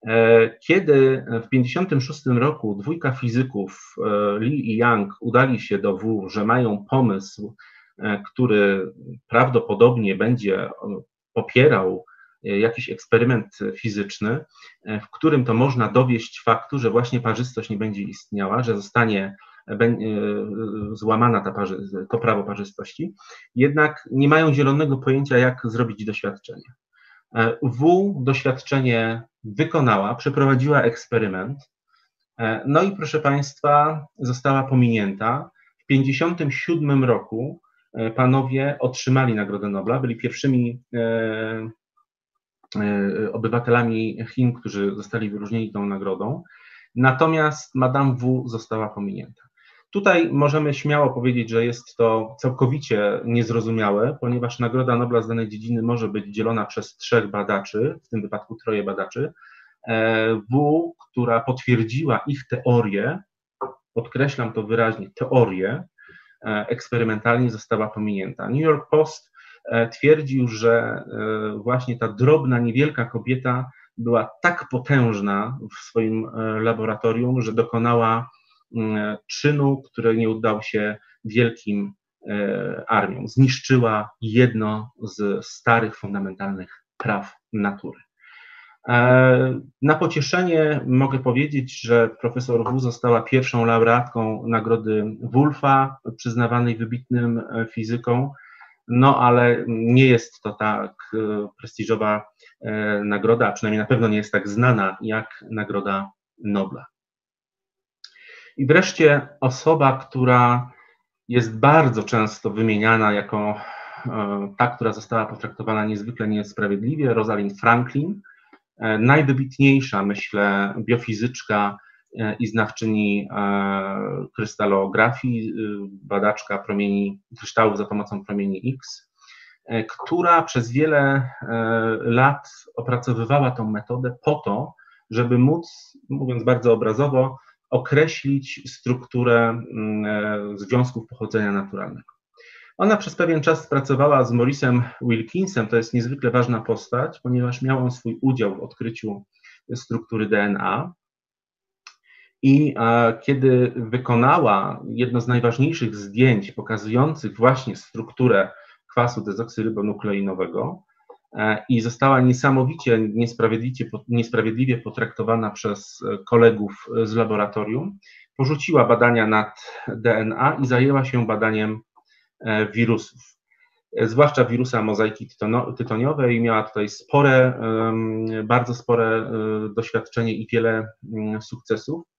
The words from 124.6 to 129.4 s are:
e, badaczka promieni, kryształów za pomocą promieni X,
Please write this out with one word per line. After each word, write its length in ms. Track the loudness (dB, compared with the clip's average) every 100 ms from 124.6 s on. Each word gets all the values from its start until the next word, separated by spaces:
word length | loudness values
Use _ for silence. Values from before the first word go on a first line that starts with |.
| 0 2 2 4 2 2 -4 -2 -4
e, 40 | -6 -6 -6 -10
badaczka 640 | -14 -4 -2 0 -2 -6 -10
promieni, 640 | -4 -2 0 0 -2 -6 _ -18
kryształów 400 | -8 2 2 2
za 80 | -4
pomocą 400 | -6 -6 -10 -6
promieni 500 | -4 -4 -4 -6 -8
X, 360 | -10 -20 _ _ _ -20